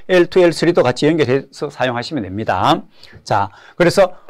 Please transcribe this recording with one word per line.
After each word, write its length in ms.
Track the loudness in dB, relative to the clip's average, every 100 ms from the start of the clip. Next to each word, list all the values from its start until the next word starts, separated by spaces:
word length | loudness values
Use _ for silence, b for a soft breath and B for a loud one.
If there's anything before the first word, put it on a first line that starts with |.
| B
L 160 | 2 2
two, 180 | 4
L 60 | 4
three도 320 | 2 0 2
같이 240 | 0 0 0
연결해서 640 | 0 0 0 -4 -12 -12
사용하시면 520 | -6 -4 -4 -8 -8
됩니다. 600 | -8 -8 -4 -2 0 -2 -4 b b b
자, 240 | -4 -2 -2 B B -2
그래서 360 | 0 2 2 B B